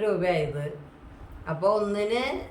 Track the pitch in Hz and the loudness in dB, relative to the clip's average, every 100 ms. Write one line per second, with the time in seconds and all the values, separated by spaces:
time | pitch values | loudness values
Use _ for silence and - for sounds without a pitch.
0 | 208 185 180 170 151 147 147 - - - | 0 2 4 2 2 -2 -4 -8 -14 -18
1 | - - - - 156 156 190 214 202 208 | -18 -16 -16 -12 -6 2 4 4 2 0
2 | 208 240 269 359 - | 2 2 0 -2 -6